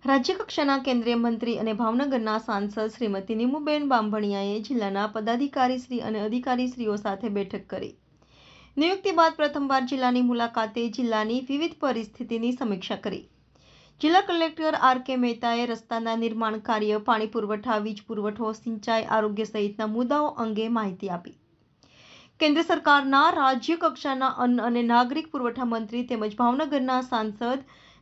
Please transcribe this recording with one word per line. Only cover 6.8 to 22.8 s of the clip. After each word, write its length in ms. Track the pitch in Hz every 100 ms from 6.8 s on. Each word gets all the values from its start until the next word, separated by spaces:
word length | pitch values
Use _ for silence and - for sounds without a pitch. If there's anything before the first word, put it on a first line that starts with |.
| 220 208
સાથે 320 | 208 196 233
બેઠક 380 | 202 196 - -
કરી. 240 | 190 - - _ _ _ - - - - -
નિયુક્તિ 340 | 320 381 392
બાદ 260 | 339 330 320
પ્રથમવાર 480 | 294 294 277 269 254
જિલ્લાની 360 | 269 254 247
મુલાકાતે 680 | 247 240 233 233 220 208 233
જિલ્લાની 520 | 240 240 220 214 240 254
વિવિધ 280 | 277 339 330
પરિસ્થિતિની 720 | 294 233 214 - 240 233 233
સમીક્ષા 440 | 247 254 190 - 208
કરી. 260 | 208 190 - _ _ _ _ - - _
જિલ્લા 200 | 302 349
કલેક્ટર 580 | 392 339 330 320 311 302
આર 180 | 262 254
કે 160 | 254 262
મહેતાએ 500 | 240 233 240 233 240
રસ્તાના 500 | 226 - 226 226 226
નિર્માણ 440 | 226 220 220 214
કાર્ય, 380 | 208 220 214 214
પાણી 300 | 208 226 214
પુરવઠા, 500 | 226 208 214 226 214
વીજ 260 | 208 208 -
પુરવઠો, 460 | 214 208 208 220
સિંચાઈ, 500 | 220 - 226 214 226
આરોગ્ય 420 | 220 220 214 208 214
સહિતના 420 | 214 208 208 214
મુદ્દાઓ 400 | 220 247 285 302
અંગે 420 | - 226 214 220
માહિતી 400 | 233 208 180 196
આપી. 280 | 175 - - _ _ _ _ _ - - - - _
કેન્દ્ર 220 | 311 294
સરકારના 680 | 330 330